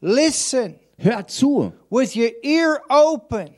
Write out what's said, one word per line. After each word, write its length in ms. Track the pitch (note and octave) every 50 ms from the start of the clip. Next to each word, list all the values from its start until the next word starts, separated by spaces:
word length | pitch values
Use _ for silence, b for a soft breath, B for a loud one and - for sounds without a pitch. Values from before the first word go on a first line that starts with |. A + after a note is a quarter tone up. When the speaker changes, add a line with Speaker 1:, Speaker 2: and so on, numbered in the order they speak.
Speaker 1:
Listen. 800 | - F3 A3 C4+ D#4 D#4+ - - - - C4 B3+ A3+ F3 D#3 - _ _ _ - -
Speaker 2:
Hör 220 | F#3 A#3+ G3+ F#3+
zu. 480 | - - - C4 C#4+ C#4+ G#3+ A#2+ F2 - - _ -
Speaker 1:
With 260 | G3+ B3 C4 - -
your 140 | A3 A#3 A#3 A3+ - -
ear 380 | C#4+ D#4 E4 E4 D#4+ D#4 - - -
open. 640 | C4+ D4 D4+ D#4+ D#4+ A3+ - - A#3+ G#3 E3+ - -